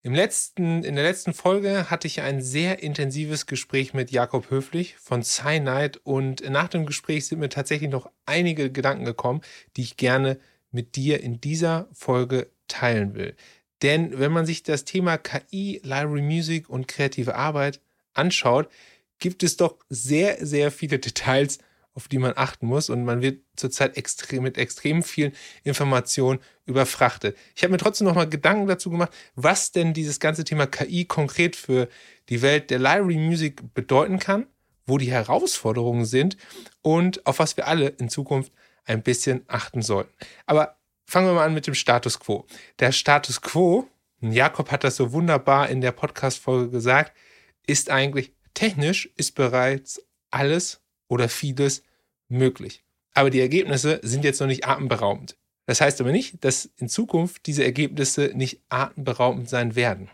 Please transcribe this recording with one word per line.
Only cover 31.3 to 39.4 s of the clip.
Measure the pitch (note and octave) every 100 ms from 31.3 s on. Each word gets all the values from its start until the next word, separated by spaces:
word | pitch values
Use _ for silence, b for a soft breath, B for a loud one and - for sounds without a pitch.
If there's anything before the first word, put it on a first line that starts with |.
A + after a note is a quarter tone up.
| - E3+ E3+
für | - B2+ A#2+ B B B _
die | A#2+
Welt | C3+ D3 D3
der | B2+
Library | C3 F3 G3 E3
Music | D#3+ E3+ D#3 C#3 A#2+
bedeuten | - A#2+ C3+ D#3 F#3
kann, | - G3 C4 _ _ _ -
wo | C3+
die | B2+
Herausforderungen | B2 A2 D#3 F4+ - A2+ A2 A#2+ A#2+
sind | A2+ B2 E3 - B B B B
und | - D#3+ F3+ F#3 -
auf | C3
was | D#3+ -
wir | -
alle | E3 C#3
in | C#3+ A#2+
Zukunft | - C#3 C#3 C3+ b b b
ein | - A2+
bisschen | A2+ A#2+ - B2+